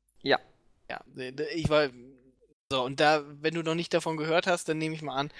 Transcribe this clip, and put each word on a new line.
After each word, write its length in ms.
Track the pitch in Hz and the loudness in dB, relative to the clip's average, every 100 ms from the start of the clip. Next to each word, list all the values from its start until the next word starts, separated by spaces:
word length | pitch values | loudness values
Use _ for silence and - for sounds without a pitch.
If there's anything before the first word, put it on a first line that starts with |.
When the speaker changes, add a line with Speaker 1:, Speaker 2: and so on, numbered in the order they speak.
| _ _ | _ _
Speaker 1:
Ja. 160 | 139 135 - _ _ _ - | 0 0 -2 _ _ _ -12
Speaker 2:
Ja, 120 | - - | -12 -12
d-, 260 | 139 127 | -14 -12
d-, 160 | 131 151 | -8 -6
ich 200 | 165 151 | -4 2
war, 220 | 151 143 123 127 139 _ _ _ _ _ | 2 2 -4 -20 -20 _ _ _ _ _
so, 120 | 135 | -2
und 180 | 127 139 | -2 4
da, 240 | 151 156 143 147 | 6 6 0 -4
wenn 120 | 156 | -2
du 80 | 165 | -2
noch 120 | 160 | -2
nicht 180 | 165 170 | -2 0
davon 240 | 170 165 160 | 0 0 -2
gehört 300 | 156 165 190 | 2 2 2
hast, 220 | 175 - | 0 0
dann 100 | 156 | -2
nehme 160 | 160 | -2
ich 80 | 160 | -6
mal 140 | 151 131 | -6 -4
an, 140 | 147 - | -6 -8